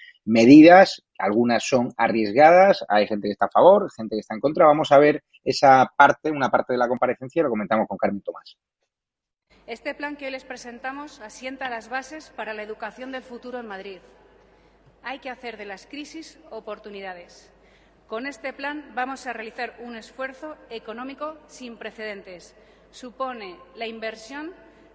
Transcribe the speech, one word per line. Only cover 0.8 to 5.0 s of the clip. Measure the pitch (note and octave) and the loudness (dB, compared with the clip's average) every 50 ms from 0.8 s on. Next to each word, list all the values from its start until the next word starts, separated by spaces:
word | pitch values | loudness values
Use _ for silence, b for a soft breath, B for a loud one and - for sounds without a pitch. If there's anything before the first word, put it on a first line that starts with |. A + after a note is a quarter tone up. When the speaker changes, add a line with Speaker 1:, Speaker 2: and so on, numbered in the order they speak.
| F#3+ - - - _ _ _ | 8 6 2 -12 _ _ _
Speaker 1:
algunas | - - G2+ G#2 A2+ A#2+ A#2+ A#2 G#2+ - | -6 -4 -2 0 0 0 0 0 -2 -2
son | - C3+ B2 B2 A2+ - | 0 -2 -2 -2 -2 -4
arriesgadas, | - A#2 A2+ A2 A2+ G#2+ G2+ G2+ C3+ D3+ D#3+ F3 F3+ F#3+ G3 F3+ - - - | -2 -2 -2 0 0 -2 0 4 6 6 8 8 8 6 4 4 0 -2 0
hay | G#2 G#2+ G2+ | 0 0 0
gente | - G#2+ G#2 G2 G#2 | 0 -2 -6 -4 -6
que | |
está | G2 - G2+ | -4 -4 -4
a | - | 0
favor, | - G#2+ C3+ F3 G3+ G#3 G3 - - | 4 6 6 6 6 6 2 -4 -10
gente | - A2+ G#2+ A2 | -12 -12 -8 -8
que | G#2+ | -8
está | - - A2 | -8 -10 -10
en | G#2 | -6
contra. | - D3 D#3 F3 E3+ | -4 -2 2 4 4
Vamos | D3+ D3 D#3 D3 - | 4 4 2 2 4
a | C#3 | 4
ver | C#3 | 4